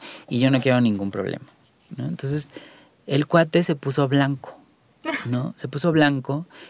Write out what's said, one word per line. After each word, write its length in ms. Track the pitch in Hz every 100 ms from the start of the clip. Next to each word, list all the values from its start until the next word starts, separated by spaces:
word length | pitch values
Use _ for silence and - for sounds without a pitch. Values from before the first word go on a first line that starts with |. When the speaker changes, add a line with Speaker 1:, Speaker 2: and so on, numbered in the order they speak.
| - - -
Speaker 1:
y 120 | 120
yo 100 | 131
no 100 | 135
quiero 200 | 131 123
ningún 300 | 120 101 98
problema", 340 | 101 95 85 - _ _ _ _ -
¿no? 100 | 135
Entonces 420 | 170 135 147 - - - - _ _ -
el 200 | 139 -
cuate 360 | 170 160 170
se 120 | 175 147
puso 320 | 139 135 139
blanco, 500 | 143 139 139 - - _ _ _ _ 311 285 120
¿no? 260 | 123 135
Speaker 2:
<laughs> 20 | -
Speaker 1:
Se 100 | -
puso 240 | 143 175
blanco 540 | 156 147 139 131 143 175 - -